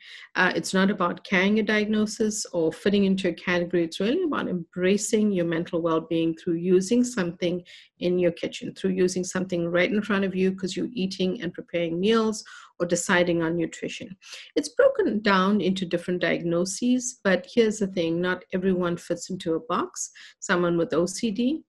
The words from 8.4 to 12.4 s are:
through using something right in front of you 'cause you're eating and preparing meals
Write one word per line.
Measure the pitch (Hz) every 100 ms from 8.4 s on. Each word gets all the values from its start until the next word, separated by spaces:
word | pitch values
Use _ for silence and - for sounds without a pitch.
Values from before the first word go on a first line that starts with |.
| - - -
through | - 190
using | 185 180 185
something | 180 185 185 175 170
right | 175 180
in | 208
front | 214 202
of | 196
you | 185 190
'cause | 190 180 180
you're | -
eating | - 190 - 185 -
and | 170
preparing | - - 170 170 170
meals | 202 226 220 214